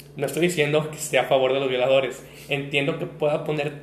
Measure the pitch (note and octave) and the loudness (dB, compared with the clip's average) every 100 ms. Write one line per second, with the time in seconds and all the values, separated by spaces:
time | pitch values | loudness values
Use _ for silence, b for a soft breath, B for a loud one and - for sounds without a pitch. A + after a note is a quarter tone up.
0 | - - C#3 - F3 D#3+ D3 D3+ D3+ - | -18 -6 -4 0 0 2 2 2 0 -6
1 | - C3+ A#2+ C#3 B2+ C#3 C3+ B2 B2+ C3+ | 0 0 4 4 4 2 0 0 4 4
2 | C3 - B B B C#3+ C#3 C#3 C#3+ - | 2 -4 B B B -4 -2 0 0 -2
3 | - - D3+ D3+ - D3+ D3 D3 | -6 -2 0 0 -2 -2 -4 -6